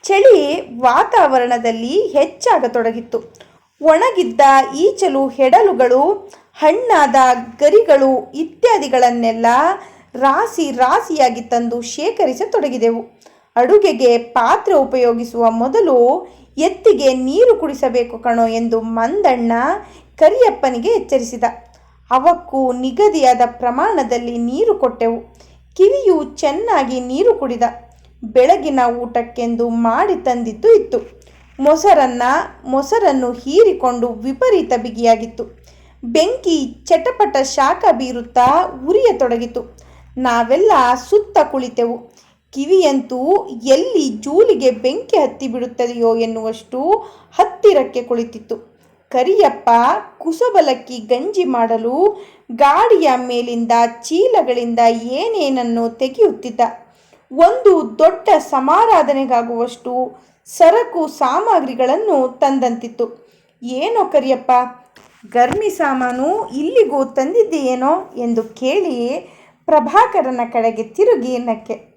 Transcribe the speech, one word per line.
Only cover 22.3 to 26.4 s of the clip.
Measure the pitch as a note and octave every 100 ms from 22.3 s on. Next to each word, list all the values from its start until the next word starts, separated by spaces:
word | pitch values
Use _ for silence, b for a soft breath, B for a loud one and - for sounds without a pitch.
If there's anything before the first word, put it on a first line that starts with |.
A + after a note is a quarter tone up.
| E4+ - C4+ C4
ನಿಗದಿಯಾದ | B3 C4 B3 G#4 D#4+ C4 A#3 A#3+
ಪ್ರಮಾಣದಲ್ಲಿ | - B3 B3+ G4 F#4+ B3 A#3+ A#3+ A#3+
ನೀರು | A#3 C4+ A4+
ಕೊಟ್ಟೆವು. | - C4 A#3+ A3+ A#3 - b b b b -
ಕಿವಿಯು | G4 C#5 A#4 E4 C#4+
ಚೆನ್ನಾಗಿ | -